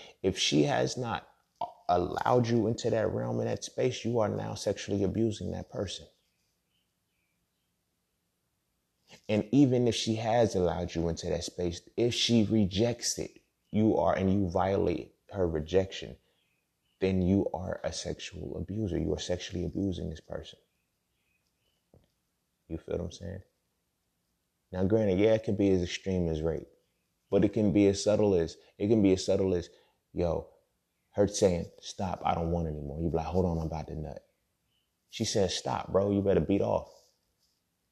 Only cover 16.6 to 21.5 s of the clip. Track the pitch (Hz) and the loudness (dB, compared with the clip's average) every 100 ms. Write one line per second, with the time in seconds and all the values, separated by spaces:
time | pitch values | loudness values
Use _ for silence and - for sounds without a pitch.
16.6 | _ _ _ _ 95 95 90 98 - - | _ _ _ _ 0 2 4 2 2 -4
17.6 | 90 85 - - 85 80 - 82 87 - | -6 -8 -8 -8 -8 -10 -12 -12 -10 -10
18.6 | 87 104 107 80 80 82 - 87 - 90 | -8 -6 -4 -2 -2 -4 -4 -6 -6 -6
19.6 | 85 - 98 85 85 82 - - - - | -6 -2 -4 -4 -8 -10 -12 -12 -12 -20
20.6 | _ _ _ _ _ _ _ _ _ | _ _ _ _ _ _ _ _ _